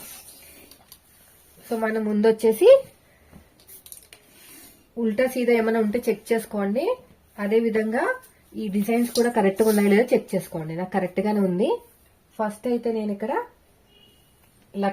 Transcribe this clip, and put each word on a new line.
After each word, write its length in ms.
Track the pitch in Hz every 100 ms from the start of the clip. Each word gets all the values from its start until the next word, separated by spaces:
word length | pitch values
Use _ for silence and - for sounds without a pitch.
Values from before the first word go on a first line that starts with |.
| - - - - - - - - _ - _ _ _ _ _ - -
So 140 | 226 220
మనం 140 | 220 214
ముందు 160 | 214 226
వచ్చేసి 360 | 220 226 220 381 539 539 - _ _ _ - - _ - - - - - - _ - - - - - _ -
ఉల్టా 240 | 226 214 254
సీదా 180 | 247 240 233
ఏమైనా 200 | 220 226 214
ఉంటే 100 | 240 240
చెక్ 160 | 208 -
చేసుకోండి. 540 | 226 220 208 196 220 349 508 - - _ -
అదే 140 | 202 220 233
విధంగా 380 | 214 220 233 392 508 - _ _ 208
ఈ 20 | 214
డిజైన్స్ 360 | 202 202 233 240 -
కూడా 140 | 240 233
కరెక్ట్గా 320 | 196 196 220
ఉన్నాయో 180 | 208 202
లేదో 120 | 202 247
చెక్ 180 | 233 -
చేసుకోండి. 380 | 190 - 165 156 165
నాకు 140 | 180 196
కరెక్ట్గానే 420 | 180 180 208 208 190
ఉంది. 180 | 180 269 466 - _ _ _ _ -
ఫస్ట్ 280 | 214 208 254
అయితే 180 | 240 233 220
నేను 140 | 214 202
ఇక్కడ 160 | 220 349 480 _ _ _ _ _ _ _ _ _ _ _ _ 202
ఇలా 140 | 196